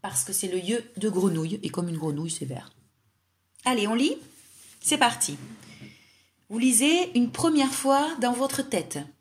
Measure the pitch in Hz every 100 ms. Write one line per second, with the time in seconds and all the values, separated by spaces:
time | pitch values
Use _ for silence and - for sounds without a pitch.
0 | 196 - - 185 190 185 175 233 - -
1 | 214 185 190 165 160 196 - - 175 165
2 | 156 143 165 - 135 127 - _ _ _
3 | _ _ _ _ _ _ 254 247 202 226
4 | 285 - - - - - - - - 294
5 | 240 - - 139 127 110 - - - -
6 | _ _ _ _ _ 220 254 233 277 339
7 | 359 247 240 - 330 311 269 269 269 277
8 | 302 311 240 240 269 269 269 196 156 147
9 | 147 _